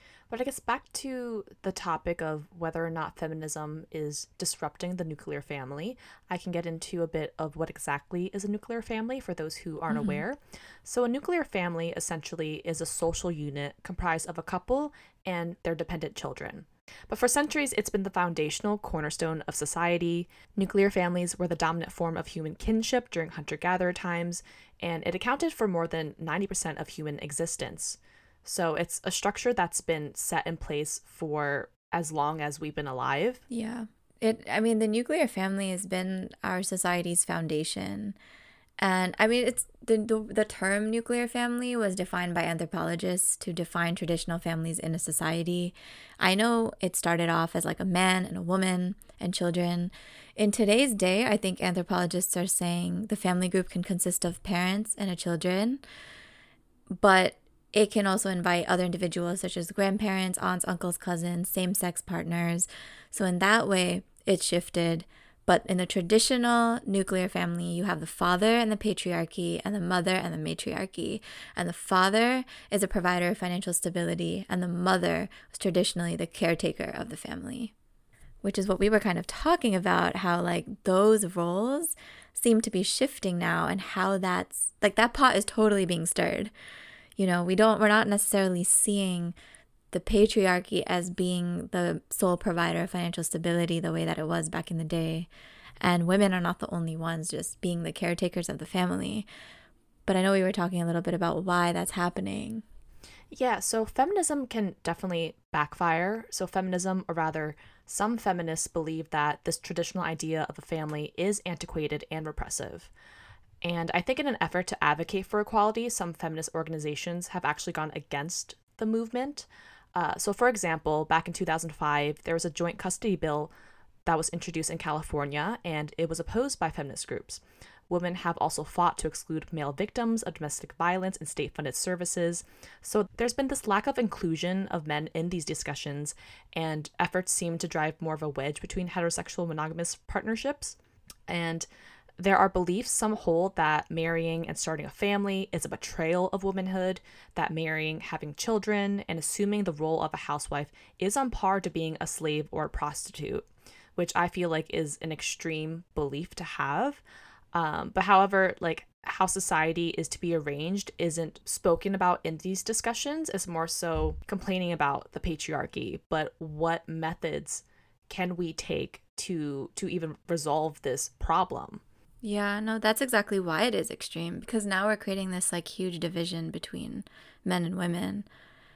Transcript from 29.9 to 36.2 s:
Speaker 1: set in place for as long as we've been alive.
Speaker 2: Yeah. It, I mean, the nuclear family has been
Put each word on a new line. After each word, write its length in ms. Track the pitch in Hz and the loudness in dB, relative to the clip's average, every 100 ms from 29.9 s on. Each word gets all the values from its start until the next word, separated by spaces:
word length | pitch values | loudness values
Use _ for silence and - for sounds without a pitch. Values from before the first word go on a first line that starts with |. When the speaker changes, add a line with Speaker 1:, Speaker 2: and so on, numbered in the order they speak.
| 160 147 | -2 -2
Speaker 1:
set 320 | - - 170 165 | -6 -2 -2 -2
in 100 | 165 | -6
place 460 | - 147 151 - | -4 -2 -2 -6
for 640 | - - 160 151 143 139 - _ - | -10 -8 -4 -2 0 -2 -4 _ -4
as 180 | 170 156 | -4 -2
long 300 | 156 147 156 | 0 0 0
as 180 | 147 143 | -4 -4
we've 160 | 151 | -6
been 120 | 151 143 | -6 -6
alive. 520 | 127 127 139 214 254 - | -2 0 2 0 -2 -8
Speaker 2:
Yeah. 340 | 233 220 240 220 _ _ - | -6 -6 -8 -10 _ _ -2
It, 200 | 220 226 - | 0 0 -2
I 100 | 170 | 0
mean, 180 | 226 220 | 4 4
the 100 | 220 | 4
nuclear 400 | 220 247 320 269 | 2 0 2 2
family 420 | 190 190 196 190 | 2 -2 0 -2
has 140 | 185 | -4
been 460 | 190 185 185 190 | -4 -4 -2 -4